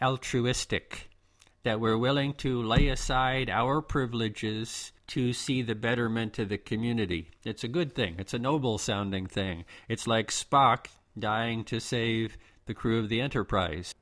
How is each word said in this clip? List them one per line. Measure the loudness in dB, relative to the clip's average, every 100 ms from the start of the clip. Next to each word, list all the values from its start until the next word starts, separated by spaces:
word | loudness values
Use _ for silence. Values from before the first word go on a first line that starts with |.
altruistic, | 0 0 0 2 2 0 0 -4 -4 -12 -16 -20 _ -20 -20 _
that | -2 2
we're | 2 4
willing | 4 2 0
to | -2 -2 0
lay | 4 6 6
aside | 4 0 2 2 2 0
our | 2 2 2
privileges | 0 0 0 0 -2 -2 -4 -2 -6 -8 -12 -16 -6
to | 0 0
see | 0 0 0
the | 0 -2
betterment | 0 2 2 0 -2 -2
of | -2
the | -4
community. | -4 -2 0 0 0 -2 -6 -12 -10
It's | -8
a | -4
good | -2 -2
thing. | -2 -4 -4
It's | -6
a | -4
noble-sounding | 0 0 0 0 -2 -2 -2 -4 -4
thing. | -4 -4 -4 -10 -14 -8
It's | -6 0
like | 0 0
Spock | -4 0 4 6 4 -2 -20 _ -6
dying | -2 0 0 -2 -4
to | -4
save | -2 -2 0 0 -2 -6 -20 -16 -12
the |
crew | -4 0 2
of | 2
the | 0
Enterprise. | 0 -2 0 0 0 -2 -8 -14